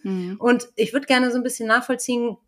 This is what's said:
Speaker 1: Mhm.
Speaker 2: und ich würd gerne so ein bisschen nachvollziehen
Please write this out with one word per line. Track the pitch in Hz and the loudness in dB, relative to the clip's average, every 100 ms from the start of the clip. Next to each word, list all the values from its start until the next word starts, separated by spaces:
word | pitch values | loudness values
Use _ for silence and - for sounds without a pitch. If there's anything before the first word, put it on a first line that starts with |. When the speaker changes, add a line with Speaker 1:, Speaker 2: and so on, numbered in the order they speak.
Speaker 1:
Mhm. | 196 185 180 202 | -6 -4 -4 0
Speaker 2:
und | 240 240 - - | 2 2 0 -4
ich | 220 | -2
würd | 277 269 | 0 2
gerne | 254 254 | 2 2
so | 247 | 0
ein | |
bisschen | 254 - 220 | -4 -4 2
nachvollziehen | 233 240 240 - 240 233 202 | 2 2 -4 -2 -2 -2 -4